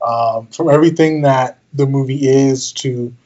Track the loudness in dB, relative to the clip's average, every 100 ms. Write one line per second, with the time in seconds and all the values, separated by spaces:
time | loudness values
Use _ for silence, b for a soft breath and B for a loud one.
0 | -4 -2 -2 -2 -8 -4 2 4 4 2
1 | 0 2 0 2 -2 -6 _ -4 -2 0
2 | -2 -2 2 4 4 0 -4 -8 -6 -6
3 | -8 -12